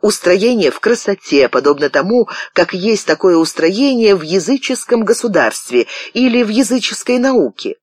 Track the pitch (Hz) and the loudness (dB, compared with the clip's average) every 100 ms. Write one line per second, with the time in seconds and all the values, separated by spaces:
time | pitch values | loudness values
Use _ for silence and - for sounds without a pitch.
0 | 208 - 175 185 226 240 160 - 214 233 | 0 0 0 0 2 2 0 0 -2 -2
1 | - 196 - 143 127 131 139 143 143 143 | -2 -6 0 2 4 2 2 0 0 -2
2 | 170 240 226 - - - 175 185 196 214 | 0 0 0 -4 -6 -2 0 -2 -2 -2
3 | - 156 190 170 160 - 165 196 277 254 | 0 0 2 2 2 0 -2 2 0 2
4 | 226 196 156 190 160 269 - 247 - 240 | 4 2 2 -2 0 -2 -2 -6 0 0
5 | 202 226 240 175 117 - - 123 117 - | 0 -2 0 0 0 -2 -2 -2 -2 -6
6 | - - 254 233 220 214 262 247 - - | -10 0 0 2 0 0 0 0 -4 -8
7 | - 247 262 254 139 - 104 - | -4 0 2 2 0 -2 -10 -10